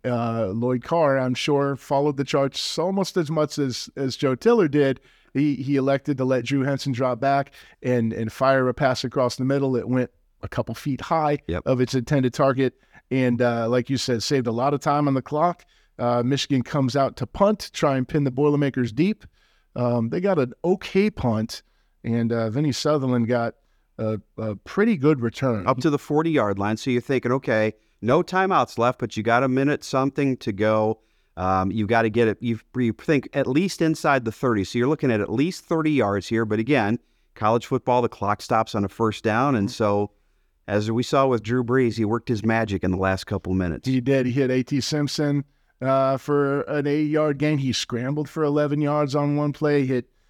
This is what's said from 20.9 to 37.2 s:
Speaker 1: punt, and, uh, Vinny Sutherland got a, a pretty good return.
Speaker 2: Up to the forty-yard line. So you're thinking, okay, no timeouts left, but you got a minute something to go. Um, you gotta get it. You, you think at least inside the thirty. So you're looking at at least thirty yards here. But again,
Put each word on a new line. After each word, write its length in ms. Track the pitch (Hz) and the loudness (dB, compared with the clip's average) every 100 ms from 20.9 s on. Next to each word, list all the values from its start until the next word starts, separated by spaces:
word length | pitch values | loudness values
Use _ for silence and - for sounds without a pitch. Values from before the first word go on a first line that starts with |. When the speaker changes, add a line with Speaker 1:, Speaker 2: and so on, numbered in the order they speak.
| 190 208 | 0 0
Speaker 1:
punt, 540 | - 127 110 113 - _ _ _ _ | 0 0 0 -2 -8 _ _ _ _
and, 280 | 117 117 117 | -4 0 0
uh, 180 | 117 113 | 0 -2
Vinny 200 | 113 151 | 0 0
Sutherland 560 | 123 151 151 131 123 113 | 0 0 0 2 0 2
got 280 | 123 117 - _ _ _ - | 0 0 -6 _ _ _ -8
a, 220 | 110 110 - - | -4 -4 -8 -10
a 180 | 110 101 | -8 -8
pretty 380 | - - 226 190 | -8 0 0 2
good 260 | 139 147 | 2 2
return. 440 | 117 - 135 110 92 | 0 -2 -2 0 0
Speaker 2:
Up 140 | 123 | 0
to 100 | 151 | 2
the 80 | 143 | 0
forty-yard 640 | - 151 165 151 104 98 | 0 0 2 2 0 0
line. 180 | 101 110 | -2 -2
So 140 | - | -2
you're 100 | 120 | -2
thinking, 300 | - 131 120 | 0 -2 0
okay, 420 | 135 139 110 110 - _ - | -2 0 0 0 -4 _ -8
no 200 | 110 143 | 0 2
timeouts 560 | 175 185 190 175 123 - | 2 0 2 2 0 0
left, 220 | 117 - | 0 0
but 180 | 117 - | -4 -4
you 60 | |
got 180 | 107 117 | 2 2
a 40 | 135 | 2
minute 360 | 127 139 147 | 2 0 -2
something 540 | - 135 135 135 143 127 | -2 -2 -2 0 -2 -2
to 140 | - | -4
go. 480 | 98 107 110 110 110 _ _ _ - | 0 2 2 2 -2 _ _ _ -4
Um, 360 | 92 95 95 | 0 2 0
you 160 | 104 101 | 0 2
gotta 220 | 117 113 | 2 2
get 180 | 110 113 | 2 2
it. 100 | 101 | 2
You, 180 | 120 113 _ 127 | -2 -4 _ -2
you 180 | 120 | -2
think 360 | 110 - 147 - | -2 0 0 0
at 140 | 143 127 | -4 0
least 340 | 131 190 - | 0 0 0
inside 420 | 160 160 156 135 | 0 0 0 0
the 80 | 113 | 0
thirty. 320 | - 131 107 | -2 0 0
So 140 | 92 120 | 0 0
you're 100 | 120 | 0
looking 240 | 156 139 | 2 2
at 80 | 110 | 0
at 120 | 101 | 0
least 340 | 113 160 - - | 0 -2 -2 -4
thirty 260 | 165 156 | -2 0
yards 360 | 147 104 101 - | 2 2 0 -2
here. 180 | 113 113 | -2 0
But 140 | 107 | -2
again, 400 | 117 143 104 117 _ _ | 0 2 2 -2 _ _